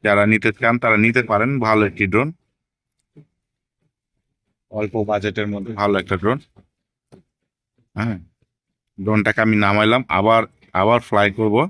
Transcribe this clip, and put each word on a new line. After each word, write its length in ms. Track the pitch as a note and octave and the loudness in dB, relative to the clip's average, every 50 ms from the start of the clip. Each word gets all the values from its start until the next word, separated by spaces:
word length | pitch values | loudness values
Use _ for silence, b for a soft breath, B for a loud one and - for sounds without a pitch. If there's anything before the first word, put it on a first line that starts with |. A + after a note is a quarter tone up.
| - | 2
যারা 200 | G#2 G2+ G2+ G2+ G#2 | 2 2 2 4 2
নিতে 180 | A2 G#2+ F#2+ A2+ G#2+ _ | 2 2 2 -2 -2 _
চান 140 | A#2 A#2 A#2+ A#2+ B2 | -2 -2 0 0 0
তারা 140 | A#2 A2 G#2 G#2+ | 0 2 2 2
নিতে 160 | A#2 A#2 B2+ A#2 A2+ | 2 0 0 -2 0
পারেন, 180 | G#2+ G2+ A2+ C3 C#3 C3 A#2 | -2 0 0 -2 -2 -2 0
ভালো 140 | A2 A2 G#2+ G#2+ G2 | 0 2 2 0 0
একটি 160 | F#2 - G#2 F#2+ | -2 -4 -4 0
ড্রোন, 180 | F#2+ A2 C#3 D#3 E3 _ _ _ _ _ _ _ _ _ _ _ _ _ _ _ _ D3+ D#3 _ _ _ _ _ _ _ _ _ _ _ _ _ _ _ _ _ _ _ _ _ _ _ _ _ _ _ _ _ | 0 -2 -2 -2 -8 _ _ _ _ _ _ _ _ _ _ _ _ _ _ _ _ -20 _ _ _ _ _ _ _ _ _ _ _ _ _ _ _ _ _ _ _ _ _ _ _ _ _ _ _ _ _ _
অল্প 220 | - G#2+ G#2+ G2+ - A2+ G#2 G#2 | -8 -6 -6 -4 -4 -4 -2 -2
বাজেটের 380 | G#2+ G#2 G2 G#2+ G2 G#2+ G#2 G#2 G2+ | -2 -2 -2 -4 -4 -4 -6 -6 -6
মধ্যে 180 | G2+ G2 A#2 A2 G2+ | -8 -8 -10 -6 -2
ভালো 140 | G#2 G2+ G2+ F#2+ | 0 0 0 0
একটা 140 | F2+ - F#2+ F2+ | -2 -4 -6 -2
ড্রোন। 160 | F#2+ G#2 B2+ - - _ _ _ _ _ _ _ _ _ _ _ _ _ - _ _ _ _ _ _ _ _ _ _ _ _ _ _ _ _ | -2 -2 -2 -4 -8 _ _ _ _ _ _ _ _ _ _ _ _ _ -20 _ _ _ _ _ _ _ _ _ _ _ _ _ _ _ _
হ্যাঁ, 220 | - G#2+ A#2 G#2+ F2 E2+ _ _ _ _ _ _ _ _ _ _ _ _ _ _ | -6 -6 -6 -6 -8 -12 _ _ _ _ _ _ _ _ _ _ _ _ _ _
ড্রোনটাকে 420 | - F#2+ G#2 G#2+ G#2+ G2 A2 G#2+ - A2 | -8 -4 -2 0 2 2 0 0 0 0
আমি 100 | A2 G#2+ G#2 G#2 | 2 2 2 2
নামাইলাম, 360 | G2 G2+ G#2 G#2+ G#2+ A#2 C3 B2 - - F#2 | 2 2 2 4 2 2 0 0 -2 -2 0
আবার, 220 | G2+ A2 A2+ A2+ A2 - _ _ _ _ - F#2 | 2 4 4 2 2 -2 _ _ _ _ -2 0
আবার 180 | F#2+ G#2+ A#2 A#2+ - - | 2 2 2 0 0 0
ফ্লাই 180 | A#2 G2+ G2+ G2+ G2 | 0 2 2 2 0
করব। 180 | A2 A2 G#2+ G#2 A#2 D3+ | -2 -2 0 2 0 0